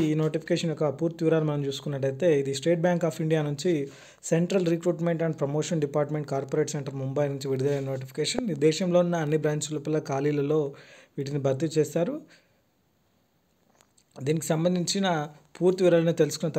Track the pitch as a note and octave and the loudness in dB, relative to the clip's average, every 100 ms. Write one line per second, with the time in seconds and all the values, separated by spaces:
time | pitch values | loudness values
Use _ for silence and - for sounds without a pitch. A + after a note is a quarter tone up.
0 | D#3 D#3 D#3 D#3+ - E3+ E3+ D3 D3+ C3+ | 2 2 0 -2 -2 -2 -2 -2 -2 -2
1 | E3 E3+ D#3+ D#3+ D#3 D3 C#3 C3 D#3 C#3 | -4 -2 2 2 2 0 -4 -6 -6 -4
2 | C3+ C3 F3+ C#3+ C3+ C3+ E3 E3+ F3+ F3 | -2 2 2 4 2 -2 0 2 2 2
3 | E3 D#3+ D#3+ D#3+ D3 C#3+ F#3 D#3 C#3 - | 0 -2 0 0 0 -2 0 0 -2 -10
4 | - - - E3 F3 F#3+ E3+ E3+ F3 D#3 | -20 -18 -2 0 2 2 2 2 0 0
5 | E3+ E3 E3 D3+ C#3 D3 D3+ E3 C#3+ D3+ | 0 0 -2 -2 -2 -2 -2 0 0 0
6 | D3 D3+ C#3 C3+ C3+ D3+ D3 D3+ C3+ C3+ | 0 -2 -2 -4 -2 -2 0 -4 -6 -6
7 | C3+ C3+ C#3+ C#3 C#3 C3 C#3 C#3+ C3+ C3 | -4 0 0 -2 -4 0 0 0 -2 -6
8 | C3 - D3 A#3+ A#3+ C#3+ D3+ D#3 F#3 F3 | -6 -6 -4 -2 -2 2 2 4 4 4
9 | F3 E3+ D3 D#3 D3+ D3+ D3+ D3+ D#3 D#3 | 4 0 0 0 0 -2 -4 -6 -2 -2
10 | D3+ C#3 D3 D3 C#3+ D#3 C#3 - - - | -2 -2 0 0 0 0 -2 -6 -18 -20
11 | - - C#3 D3 C3+ C3 D#3+ D#3 D3 E3 | -14 -10 -6 -2 0 0 0 0 0 0
12 | F3+ D4+ - - _ _ _ _ _ _ | -2 -4 -10 -20 _ _ _ _ _ _
13 | _ _ _ _ _ _ _ _ _ _ | _ _ _ _ _ _ _ _ _ _
14 | _ C#3+ C3+ D#3+ - D#3+ F3 F3+ E3+ G3 | _ -8 -2 -2 0 0 2 0 0 0
15 | F#3+ D#3+ D3 - _ - F3 F#3 F3+ E3 | 0 0 -4 -10 _ 0 2 4 6 6
16 | E3 E3 D3 - E3 | 4 4 2 0 -2